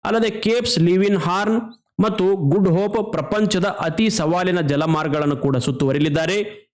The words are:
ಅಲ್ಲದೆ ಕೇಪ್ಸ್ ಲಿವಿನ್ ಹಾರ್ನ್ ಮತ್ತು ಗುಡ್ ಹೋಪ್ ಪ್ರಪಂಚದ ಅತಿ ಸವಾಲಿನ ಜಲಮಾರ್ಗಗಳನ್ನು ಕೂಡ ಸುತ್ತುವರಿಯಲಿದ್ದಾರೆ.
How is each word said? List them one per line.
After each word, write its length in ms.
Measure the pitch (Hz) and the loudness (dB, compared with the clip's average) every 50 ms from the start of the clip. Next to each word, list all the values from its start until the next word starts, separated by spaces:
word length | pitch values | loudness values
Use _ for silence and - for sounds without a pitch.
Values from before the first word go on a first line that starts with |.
| _ | _
ಅಲ್ಲದೆ 260 | 208 214 226 226 190 | -2 0 0 0 -2
ಕೇಪ್ಸ್ 480 | - 220 - 214 226 240 233 233 - 170 | -2 -2 -2 0 0 0 0 -2 0 2
ಲಿವಿನ್ 380 | 165 175 180 185 196 202 202 | 2 2 4 2 2 2 0
ಹಾರ್ನ್ 440 | 185 151 170 180 196 208 214 220 233 226 - - _ _ _ _ - | 0 0 0 -2 0 0 0 -2 -2 -4 -6 -18 _ _ _ _ -2
ಮತ್ತು 360 | 196 214 - - 185 190 196 | -2 0 0 0 0 0 0
ಗುಡ್ 320 | 190 156 139 151 208 190 180 | 2 2 0 2 2 2 2
ಹೋಪ್ 440 | 160 180 202 208 208 226 208 214 | 2 2 0 0 -2 -4 -4 -4
ಪ್ರಪಂಚದ 520 | - 156 147 - 208 214 214 180 - 185 180 | -4 -6 -4 -2 0 0 0 0 0 0 0
ಅತಿ 460 | 202 - - 160 165 160 165 220 220 | -2 -2 -2 -4 -4 0 0 0 0
ಸವಾಲಿನ 500 | - - 160 151 170 180 185 185 180 180 | 2 0 0 0 0 0 0 0 0 0
ಜಲಮಾರ್ಗಗಳನ್ನು 760 | 160 143 143 143 156 160 156 156 156 156 143 151 147 147 143 | 0 0 0 0 2 2 0 0 0 -2 -2 0 0 -2 -2
ಕೂಡ 200 | - - 139 135 | 0 0 0 0
ಸುತ್ತುವರಿಯಲಿದ್ದಾರೆ. 880 | 127 123 143 123 127 147 135 135 147 147 156 147 165 160 165 190 208 202 208 - - _ _ | 0 0 -2 -2 0 0 0 2 2 2 2 2 0 0 0 -2 -2 -2 -6 -10 -18 _ _